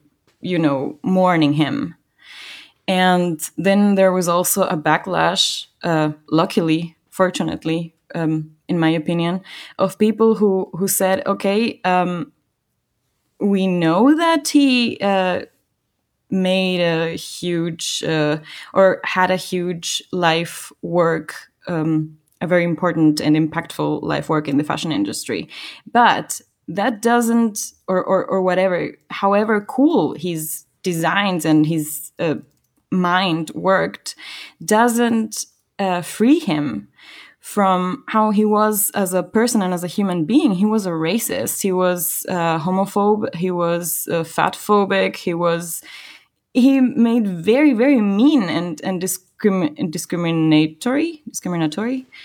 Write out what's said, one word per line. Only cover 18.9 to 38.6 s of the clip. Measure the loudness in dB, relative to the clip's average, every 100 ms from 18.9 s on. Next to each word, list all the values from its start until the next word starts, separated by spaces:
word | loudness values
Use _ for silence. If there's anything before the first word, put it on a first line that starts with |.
| 2
had | -4 0 0
a | 0
huge | -2 -4 -4 -6 -6 -8 -6
life | 0 2 0 -2 -10 -16 -12
work, | -2 2 2 0 -4 -16 -18 _ -8
um, | -4 0 0 -2 -10 _ -8
a | 0
very | 2
important | 2 0 -2 4 4 4
and | 2 2
impactful | 2 -2 -8 -4 -4 -2
life | -2 -4 -2
work | -2 0
in | -2
the |
fashion | 0 -4 -2
industry. | -2 -4 -6 -6 -8 -8 -14 -18 -18 -2
But | 2 4 2 -4 -12 _ _ -10
that | -4 -2 0
doesn't, | 0 2 2 0 0 -4 -12 _ -4
or, | -2
or, | 0 0 0
or | 0
whatever, | 0 2 2 0 -4 -10 -14
however | -2 2 2 2 0
cool | -2 2 2 4 0 -2
his | -6 -6 -6 -12 _ _
designs | -4 -2 0 0 0 0 2
and | 4 4
his, | 0 -4 -10 -14 -6
uh, | -4 -4 -8 _ _ _ -4
mind | -2 2 2 0 -2 -4
worked, | -4 0 2 0 -6 -16 -16 -18 -18 -20 -12
doesn't, | 0 2 4 2 2 0 -2 -8 -12 _ _ -6
uh, | -2 -2
free | -4 0 4 4
him | 2 -2 -2 -6 -10 _ -20 -20 -20 _
from | -8 0 2 2 -2 -6 -4
how | 0 2
he | 2 2
was | 2